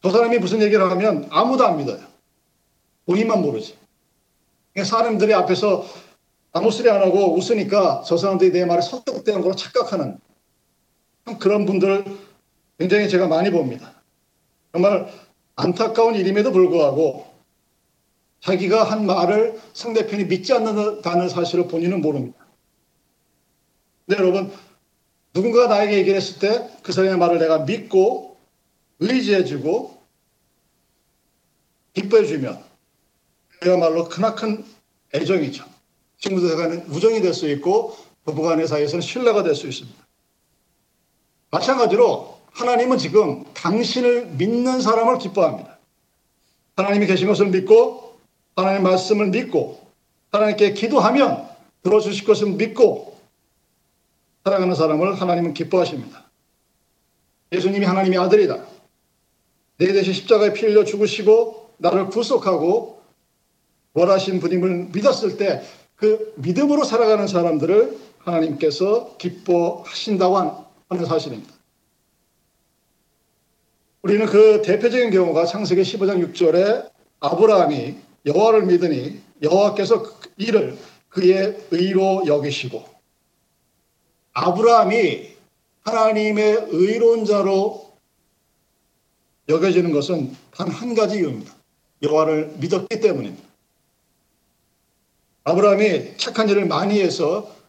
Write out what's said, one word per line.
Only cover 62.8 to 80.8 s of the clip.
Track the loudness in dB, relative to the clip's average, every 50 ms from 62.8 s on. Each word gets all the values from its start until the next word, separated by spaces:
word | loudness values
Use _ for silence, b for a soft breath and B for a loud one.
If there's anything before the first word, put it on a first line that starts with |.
| -2 -6 -18 -20 _ _ _ _ _ _ _ _ _ _ _ _ _ _ _ _ _ _ _
원하신 | 0 2 4 4 2 2 -2 -4 -2
분임을 | -2 -2 -2 0 0 0 -2 -4 -6 -6 -8
믿었을 | 0 2 2 2 2 -2 -4 -4
때 | -2 -2 -2 -2 -4 B B B B B B _
그 | _ 0 0 2 0 -2 -10 -12
믿음으로 | -8 -4 -4 0 0 2 2 2 2 0
살아가는 | 0 0 2 2 4 2 2 0
사람들을 | -2 0 0 0 0 0 0 0 2 4 4 2 2 -2 -12 -18 -20 _ _
하나님께서 | _ -4 -2 -2 -2 -2 -4 -2 -2 -2 0 0 0 0 0 -2 -2 -6 -18 -10
기뻐하신다고 | -10 -10 -10 -10 -2 0 0 2 2 0 -4 -8 -14 -14 -12 -12 -6 -4 0 2 2 2 2
한-, | 2 0 -2 -6 -10 -20 _ _ _ _ _
하는 | -6 -6 -4
사실입니다. | -2 -2 -4 -4 -6 -12 -14 -16 -20 _ _ _ _ _ _ _ _ _ _ _ _ _ _ _ _ _ _ _ _ _ _ _ _ _ _ _ _ _ _ _ _ _ _ _ _ _ _ _ _ _ _ _ _ _ _ _ _ _ _
우리는 | -2 0 0 2 2
그 | 2 6 6 8 8 6 4 2
대표적인 | 0 0 0 0 0 2 2 0 2
경우가 | 2 2 2 2 2 0 0
창세기 | 0 -2 -6 -4 0 0 0 0
십오 | 0 -2 -2 -2
장 | -2 0 0
육 | -2 -4 -2
절에 | 0 2 2 4 4 2 2 0 -2 -4 -12 _ _ _ _ _ _
아브라함이 | -4 -4 2 4 4 4 6 4 4 2 0 -4 -6 -8 -12 -14 -20 _ _ _ _
여호와를 | -2 0 2 4 4 4 4 4
믿으니 | 4 2 2 2 0 -2 -4 -6 -8 -12 -14 -20 _ _ _ -2
여호와께서 | 2 2 4 2 2 0 -2 0 0 0 0
그 | 0 -8 -16 -20 -20 -20 _
일을 | -8 -6 0 0 0 0 0 -8 B